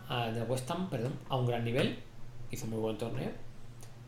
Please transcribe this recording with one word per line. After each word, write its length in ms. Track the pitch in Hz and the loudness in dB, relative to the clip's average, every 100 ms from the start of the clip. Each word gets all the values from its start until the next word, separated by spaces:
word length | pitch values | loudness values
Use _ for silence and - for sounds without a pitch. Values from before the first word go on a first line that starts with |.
| - | -2
ah, 200 | 127 113 | 0 2
del 140 | 113 113 | 2 2
West 220 | 127 - | 0 2
Ham, 220 | 170 185 | 0 0
perdón, 220 | 117 123 139 - | 0 0 -2 0
a 80 | 131 | 4
un 100 | 123 | 4
gran 160 | 117 117 | 4 4
nivel, 320 | 127 202 - - - - - - | 4 4 2 -8 -8 -6 -4 -4
hizo 160 | - 117 | -2 -2
muy 100 | 110 | 0
buen 200 | 110 107 | 0 0
torneo, 320 | 117 123 185 - - - - - - - | 0 0 -2 -4 -8 -8 -10 -10 -12 -12